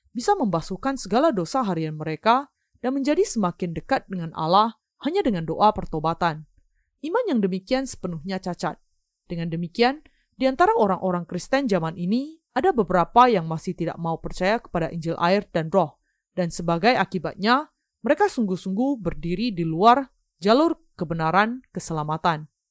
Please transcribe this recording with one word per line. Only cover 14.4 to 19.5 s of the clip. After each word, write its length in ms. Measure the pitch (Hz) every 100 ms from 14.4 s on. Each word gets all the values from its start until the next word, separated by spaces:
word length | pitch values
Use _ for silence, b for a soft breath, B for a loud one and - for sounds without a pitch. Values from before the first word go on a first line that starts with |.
| 185 226
kepada 320 | - 175 165
Injil 280 | 170 160 165
air 240 | 170 202 190
dan 160 | 170 160
Roh, 320 | 190 156 - _ _ _
dan 160 | - 175
sebagai 480 | - 170 170 202 143
akibatnya, 760 | 185 185 151 - 202 254 302 _ _ _
mereka 260 | 226 311 403
sungguh-sungguh 760 | - 208 180 190 190 262 269
berdiri 520 | 175 - 170 175 240